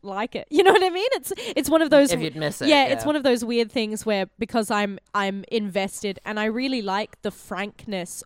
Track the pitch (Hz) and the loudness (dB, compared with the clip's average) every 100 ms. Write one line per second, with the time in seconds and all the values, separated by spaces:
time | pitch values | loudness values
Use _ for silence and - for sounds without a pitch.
0 | 196 196 - - - 294 381 370 370 349 | -8 -6 -6 -6 0 4 8 6 4 0
1 | 466 508 254 381 - 339 277 320 311 285 | -2 -2 -4 -8 -6 -4 2 2 6 6
2 | 285 165 160 156 151 - 285 285 262 - | 6 2 -2 -4 -6 -2 4 4 4 0
3 | 247 302 262 240 233 233 233 254 214 214 | 0 0 0 0 0 -2 -2 -2 -4 -4
4 | 220 202 190 - 226 233 208 208 202 196 | -2 -2 -2 -6 -4 -2 0 0 -2 -6
5 | - 202 196 196 - 226 208 190 190 - | -6 -2 -2 -4 -4 -4 -2 -2 -4 -4
6 | 208 190 - 214 214 220 269 262 196 190 | -8 -8 -8 -4 -2 -2 -2 -2 -2 -4
7 | 214 - 208 - - 185 202 - - 190 | -4 -8 -10 -10 -10 -8 -8 -10 -8 -8
8 | 175 - | -8 -12